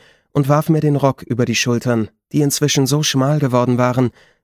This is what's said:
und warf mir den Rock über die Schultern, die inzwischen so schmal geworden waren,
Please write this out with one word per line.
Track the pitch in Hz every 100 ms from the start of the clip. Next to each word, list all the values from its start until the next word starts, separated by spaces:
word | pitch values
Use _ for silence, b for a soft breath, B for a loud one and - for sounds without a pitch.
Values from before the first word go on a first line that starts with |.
| b b b
und | - 139
warf | 147 156
mir | 156
den | 147 143
Rock | 135 -
über | - 117 117
die | 110
Schultern, | 123 117 123 117 104 _ _
die | 143
inzwischen | 143 - 147 143 131
so | 147
schmal | 151 135 135 151
geworden | 135 123 123 123
waren, | 123 127 123 b b b